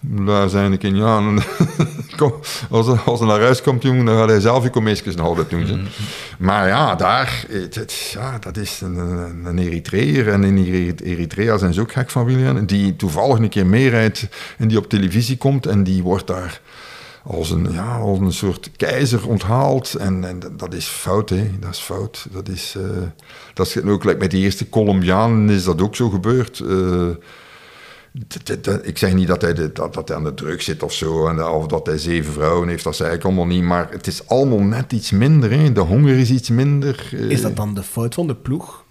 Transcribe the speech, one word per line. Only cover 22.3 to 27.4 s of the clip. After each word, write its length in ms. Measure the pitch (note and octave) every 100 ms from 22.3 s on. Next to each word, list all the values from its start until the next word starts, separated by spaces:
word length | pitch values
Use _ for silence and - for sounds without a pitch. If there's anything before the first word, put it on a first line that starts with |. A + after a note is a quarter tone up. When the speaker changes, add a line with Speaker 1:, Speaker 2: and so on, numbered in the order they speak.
Speaker 1:
Dat 180 | G2 G2
is, 260 | F#2 - G2+
eh, 60 | F#2+ F2 F2+ - - - -
dat 140 | - -
is 140 | -
ook, 220 | - F#2+
like, 140 | G2+ E2
met 140 | F#2+
die 120 | F#2
eerste 260 | G2 F#2+ A2
Colombianen 800 | A2+ G#2+ F#2+ F2+ F#2 A2+ A2+ G#2+
is 140 | G2+
dat 180 | F#2 E2
ook 140 | G2+ -
zo 140 | A#2+
gebeurd. 500 | F#2+ G2 B2+ A2+ -
Eh, 480 | - F#2 F#2 F2+ F2 E2+ - -